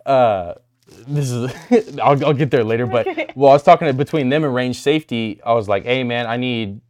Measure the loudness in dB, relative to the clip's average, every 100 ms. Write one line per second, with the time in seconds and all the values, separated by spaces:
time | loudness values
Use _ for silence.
0 | 0 2 4 2 -4 -12 _ _ _ -20
1 | -8 -4 -4 -4 -6 -8 0 0 0 -2
2 | 0 2 2 0 0 0 0 0 0 0
3 | -2 -4 -8 2 6 6 6 4 4 -2
4 | -2 -2 0 0 0 -2 -4 -4 -2 -2
5 | -2 -6 -6 -8 -2 -2 0 -2 0 -2
6 | -2 -4 -4 -4 -4 -4 -6 -10